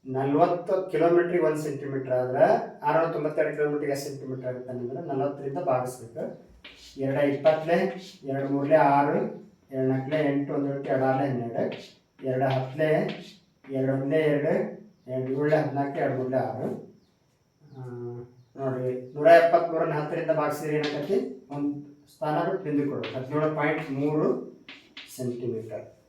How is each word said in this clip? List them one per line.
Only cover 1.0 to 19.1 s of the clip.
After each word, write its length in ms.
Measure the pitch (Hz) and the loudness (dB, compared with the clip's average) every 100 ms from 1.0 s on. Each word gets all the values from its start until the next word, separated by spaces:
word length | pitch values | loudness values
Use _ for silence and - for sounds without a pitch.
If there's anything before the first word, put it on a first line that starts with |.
| 170 175 175 175 | 4 4 4 2
ಒಂದ್ 200 | 156 151 | 2 0
ಸೆಂಟಿಮೀಟರ್ 540 | 151 135 135 135 127 | -4 -6 -6 -6 -2
ಆದ್ರ 300 | 127 127 127 - - - - | -2 0 4 6 6 0 -6
ಆರ್ನೂರ 300 | 143 160 165 | 0 2 2
ತೊಂಬತ್ತೆರಡು 440 | 156 147 160 151 147 | 0 -4 0 -2 0
ಕಿಲೋಮೀಟರ್ಗೆ 360 | 147 147 143 | 0 0 -2
ಎಷ್ಟು 160 | 139 147 | -4 -6
ಸೆಂಟಿಮೀಟರ್ 380 | 135 131 127 127 | -10 -10 -8 -6
ಆಗುತ್ತೆ 240 | 127 127 | -8 -8
ಅಂದ್ರೆ 300 | 123 120 135 | -8 -6 -8
ನಲವತ್ತರಿಂದ 580 | - 131 143 135 139 135 | -6 -2 -2 -4 -8 -4
ಭಾಗಿಸ್ಬೇಕು. 920 | - 123 127 - 113 - 135 - - - - - - - | 0 0 -2 -10 -14 -10 -10 -10 -20 -20 -20 -20 -20 -6
ಎರಡ 160 | 135 139 | -2 2
ಇಪ್ಪತ್ತಲೆ, 920 | 143 139 160 156 160 175 196 - - - | 2 4 4 4 2 2 2 -4 -14 -16
ಎರಡು 240 | 143 165 139 | -6 -4 0
ಮೂರ್ಲೆ 280 | 139 143 156 | 0 4 6
ಆರು, 420 | 139 139 147 160 - - - _ _ | 6 6 4 0 -2 -8 -18 _ _
ಎರಡು 180 | 135 131 | -2 0
ನಾಲ್ಕಲೆ 360 | 131 131 156 | 0 0 0
ಎಂಟು, 300 | 147 143 143 | 2 0 0
ಒಂದು 220 | 151 139 139 | -2 -2 -4
ಎಂಟು, 140 | - | 0
ಎರಡು 140 | 135 | 2
ಆರ್ಲೆ 240 | 135 135 143 | 2 2 2
ಹನ್ನೆರಡು, 460 | 120 117 117 - - - - _ _ 135 | -2 -2 -2 -4 -4 -14 -20 _ _ -4
ಎರಡು 180 | 127 | 0
ಹತ್ಲೆ, 460 | 135 131 - 151 156 151 - - - - _ _ 135 | 0 0 -2 0 2 2 0 -6 -14 -20 _ _ -8
ಎರಡು 220 | 135 131 | -2 0
ಒಂದ್ಲೆ 280 | 135 139 156 | 0 2 2
ಎರಡು, 280 | 151 143 151 202 - - - _ - | 4 2 2 0 0 -8 -18 _ -8
ಎರಡು 220 | 131 127 | -6 -4
ಎರಡ್ಲೆ 240 | 139 147 156 | 0 2 2
ಹದಿನಾಲ್ಕು, 420 | 147 139 139 139 | 2 -2 -4 -2
ಎರಡು 160 | 120 | -2
ಮೂರ್ಲೆ 220 | 127 127 131 | -2 -2 -2
ಆರು. 320 | - - - - - - _ _ _ _ _ _ 147 131 | -2 -4 -6 -8 -12 -20 _ _ _ _ _ _ -20 -16
ಆ, 40 | 127 120 120 120 123 - _ 139 | -14 -12 -12 -12 -16 -20 _ -6
ನೋಡ್ರಿ, 580 | 135 127 127 127 127 | -4 -2 -4 -4 -8